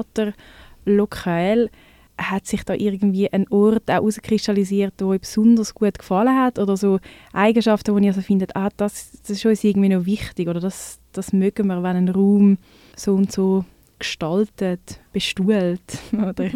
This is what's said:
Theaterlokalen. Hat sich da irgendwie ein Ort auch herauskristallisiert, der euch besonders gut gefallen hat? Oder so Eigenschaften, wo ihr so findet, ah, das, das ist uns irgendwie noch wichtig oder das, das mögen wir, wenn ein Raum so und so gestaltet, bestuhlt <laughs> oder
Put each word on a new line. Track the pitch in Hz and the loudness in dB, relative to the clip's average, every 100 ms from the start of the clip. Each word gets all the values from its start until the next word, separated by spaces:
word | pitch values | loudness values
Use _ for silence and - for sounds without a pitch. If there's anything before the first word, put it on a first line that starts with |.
| 220 - 214 202 - - - - - | -6 -4 -4 -6 -16 -20 -20 -10 0
Theaterlokalen. | 202 196 - - 170 180 226 226 - _ _ _ - | 2 2 -4 -4 -2 0 0 0 -4 _ _ _ -10
Hat | - 196 - | -6 -6 -4
sich | 202 | -6
da | - | -4
irgendwie | 190 208 196 202 190 196 | -2 -2 0 0 0 0
ein | 196 190 | 0 0
Ort | 202 208 196 - | 2 4 2 0
auch | |
herauskristallisiert, | 180 220 214 - 220 - 202 190 196 196 - | 0 0 -2 -2 -2 0 0 0 0 -2 -2
der | 190 | -2
euch | 190 | -2
besonders | - - 220 233 214 | -4 2 4 4 2
gut | - 208 - | -2 -2 -2
gefallen | - 185 233 262 | -2 0 2 2
hat? | 254 247 | 0 0
Oder | 196 196 | -2 0
so | 202 190 - - - | 0 0 -4 -20 -10
Eigenschaften, | - 208 226 220 208 - | 0 2 4 4 2 2
wo | 202 | 2
ihr | 202 | 2
so | 196 | 2
findet, | 190 196 190 | 0 0 0
ah, | - 196 - | -4 -4 -2
das, | 208 - - - | -6 -6 -18 -18
das | - | -10
ist | 202 226 | -2 0
uns | 214 | 2
irgendwie | 214 196 196 | 2 2 2
noch | 190 | 2
wichtig | 175 208 - - 170 | 0 -4 -6 -6 -4
oder | 170 | -4
das, | 180 - - - _ | -6 -8 -16 -20 _
das | - 190 | -10 -2
mögen | 196 190 - 202 | 0 0 0 -2
wir, | 180 | -2
wenn | 180 180 | -2 0
ein | 180 | 0
Raum | 185 196 202 202 196 _ _ _ | 2 4 6 6 4 _ _ _
so | - - | -8 -2
und | 190 196 | 0 0
so | - 190 190 180 _ _ - | 0 0 0 -4 _ _ -14
gestaltet, | - - 160 180 208 - 190 180 - - _ | -12 -8 -4 -2 -2 -4 -6 -6 -10 -20 _
bestuhlt | 196 - - 185 214 180 180 - - | -6 -6 -4 0 2 0 -4 -8 -16
<laughs> | - | -8
oder | 214 196 185 185 | -4 -4 -4 -6